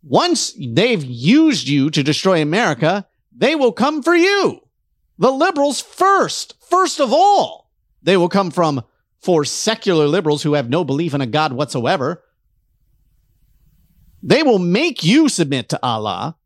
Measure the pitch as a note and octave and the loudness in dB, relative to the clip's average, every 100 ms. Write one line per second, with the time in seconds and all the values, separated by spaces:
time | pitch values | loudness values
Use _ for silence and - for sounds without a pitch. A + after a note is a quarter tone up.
0 | D3 D#3 E4 E4+ - - C3 A#2+ A#3+ G#3+ | 0 0 0 -2 -6 -10 -4 -2 0 0
1 | C3 A#2+ C3+ C#4+ D#4+ F#3+ B2+ C#3+ C#3+ D#3 | -4 -4 2 4 4 0 -2 0 0 -2
2 | C#3 C#3+ F#3+ F3 D3 F#3 A3+ B2 D3+ G3 | -2 -2 0 0 0 0 -2 0 0 -2
3 | - _ _ B2 A3+ D#4 B3+ - C4 D#4 | -6 _ _ -2 0 2 0 0 -2 0
4 | D#4+ F4 F4+ G4+ B3+ - _ _ _ _ | 0 2 2 2 -2 -4 _ _ _ _
5 | _ - G#3 C4+ F4+ D#4 C#4+ B3+ - - | _ 0 0 2 0 2 -2 -2 -12 0
6 | F#4+ G4 F3+ - - - _ F4+ F4+ - | 2 2 0 -4 -12 -18 _ 0 0 -2
7 | C4 C#4+ G4+ G4+ - - _ _ _ _ | 0 4 4 4 0 -8 _ _ _ _
8 | E3 F#3 E3+ G3 F#3 F3+ D#3+ C#3 - _ | 0 2 2 0 -2 0 0 -2 -8 _
9 | _ _ - E3 C#3+ - - A3 G3+ E3 | _ _ 0 0 0 -4 -4 -2 0 2
10 | D3 F3+ D#3 D3 D#3 D3 A#2+ D#3 E3+ C#3 | 2 0 0 -2 0 -2 0 -2 -2 -4
11 | E3+ C#3 B2+ D3 D#3 B2 D3 C3 A#2+ C#3+ | -2 -4 -2 -2 -2 -4 -6 -4 -2 -2
12 | C3 E3+ _ _ _ _ _ _ _ _ | -2 -6 _ _ _ _ _ _ _ _
13 | _ _ _ _ _ _ _ _ _ _ | _ _ _ _ _ _ _ _ _ _
14 | _ _ - B3 D4+ G#3 F3 G3 E4+ B3 | _ _ 0 2 4 2 2 0 0 0
15 | D#3+ C#4 D4+ - D3 C3+ - - B2 A2+ | 2 4 4 0 -2 -2 -6 -4 -2 -2
16 | G#2+ F2+ B2+ - | -4 -4 -8 -10